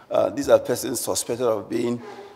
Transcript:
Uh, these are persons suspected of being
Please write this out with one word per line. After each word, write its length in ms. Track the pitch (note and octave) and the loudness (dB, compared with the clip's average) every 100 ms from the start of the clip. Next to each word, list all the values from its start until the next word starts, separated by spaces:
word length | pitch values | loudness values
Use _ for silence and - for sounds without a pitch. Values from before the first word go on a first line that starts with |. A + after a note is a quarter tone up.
| - | -4
Uh, 200 | - G#2+ | 0 0
these 180 | - C3+ | 0 6
are 100 | A2 | 6
persons 420 | - A#2+ A#2 - | 4 -4 -2 -4
suspected 460 | - F#2 - A#2+ B2 | -2 -2 -4 0 0
of 220 | G#2+ G#2+ | 0 -2
being 340 | A#2+ A#2+ A#2+ - - - | -2 -2 -2 -6 -16 -18